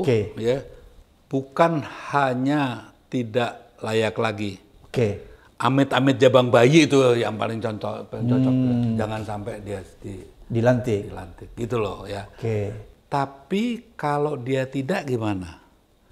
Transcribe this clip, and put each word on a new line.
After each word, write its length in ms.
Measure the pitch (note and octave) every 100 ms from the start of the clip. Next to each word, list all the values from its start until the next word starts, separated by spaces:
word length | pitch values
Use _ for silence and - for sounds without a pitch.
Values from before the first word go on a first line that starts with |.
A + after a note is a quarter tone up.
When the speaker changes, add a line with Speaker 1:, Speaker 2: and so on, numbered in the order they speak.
Speaker 1:
Oke. 320 | F3 A2+ G2
Speaker 2:
ya, 320 | - A2+ C3+ - - - - - _ -
bukan 480 | C3+ C3 - E3 D#3 A#2+ - -
hanya 800 | C#3+ C3+ B2 C3+ D3 C3+ A2 - - -
tidak 720 | C3 A2+ A#2+ A2+ - - -
layak 400 | A2 A2 G#2+ A#2
lagi. 400 | A2+ G2+ G#2 F#2 _ -
Speaker 1:
Oke. 480 | - B2+ G#2+ F#2 - - _ -
Speaker 2:
Amit-amit 560 | B2 C3+ C3+ B2+ C3+ A2+
jabang 320 | C3 B2+ B2
bayi 400 | A#2 B2 D#3+ C#3
itu 80 | C3+ B2+
yang 240 | A#2+ G#2+ G#2+
paling 240 | A2 A2+
contoh, 400 | A2+ G#2+ G#2+ G#2+ G2+
paling 160 | A2 A#2+
cocok. 240 | B2+ C3
Speaker 1:
Hmm. 480 | B2+ B2+ A#2+ A#2 A2
Speaker 2:
Jangan 220 | G#2+ A2
sampai 400 | G#2+ G#2 G2 G#2+
dia 160 | G2+ G2 F2+ -
di-, 240 | G2+ F#2+ - - -
Speaker 1:
Dilantik. 560 | A#2 A#2+ B2 A#2 G2+ G#2
Speaker 2:
dilantik, 420 | F2+ F2 - G#2
gitu 240 | - A#2 A#2+
loh 240 | G2+ G2
ya. 240 | G2 G2+ G2
Speaker 1:
Oke. 320 | - A2+ G#2+ G2 A2 - - -
Speaker 2:
Tapi 880 | C#3+ C#3 - - G3 A#3+ A#3 -
kalau 400 | - D3 D3 D3+
dia 320 | C#3 B2 C3 C3
tidak 400 | C#3 C3 F#3+ D3
gimana? 560 | B2 A2+ F#2+ F2 - _ _ _ _ _